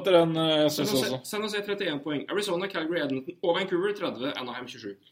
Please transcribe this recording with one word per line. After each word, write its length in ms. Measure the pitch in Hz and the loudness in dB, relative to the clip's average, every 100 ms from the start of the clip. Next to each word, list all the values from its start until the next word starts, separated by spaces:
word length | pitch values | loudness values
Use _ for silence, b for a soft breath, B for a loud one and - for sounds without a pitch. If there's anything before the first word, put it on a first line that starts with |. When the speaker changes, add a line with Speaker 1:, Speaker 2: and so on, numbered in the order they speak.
Speaker 1:
etter 100 | 190 | 6
den, 240 | 180 165 160 | 6 6 2
eh, 320 | 160 156 151 | 2 4 4
Speaker 2:
San 160 | 147 143 | 2 2
Speaker 1:
synes 40 | |
jeg 80 | 202 | 2
Speaker 2:
Jose, 140 | - 131 | 2 -2
Speaker 1:
også. 100 | - | -6
Speaker 2:
San 160 | 208 | -4
Jose 200 | 214 208 | -2 -2
trettién 380 | 202 202 185 143 | -2 -2 -2 -4
poeng, 240 | 156 143 - | -4 -4 -2
Arizona, 360 | 185 202 175 196 | -2 0 -2 -2
Calgary, 320 | 180 160 175 | -4 -2 0
Edmonton 360 | 143 135 135 - | 0 -2 -6 -2
og 140 | 180 170 | 0 2
Vancouver 380 | 196 175 202 | 2 0 0
tredve, 380 | 202 160 113 135 - | -2 -4 -4 -4 -4
Anaheim 300 | 123 123 120 | -6 -8 -10
tjuesju. 300 | - 101 98 _ | -12 -12 -12 _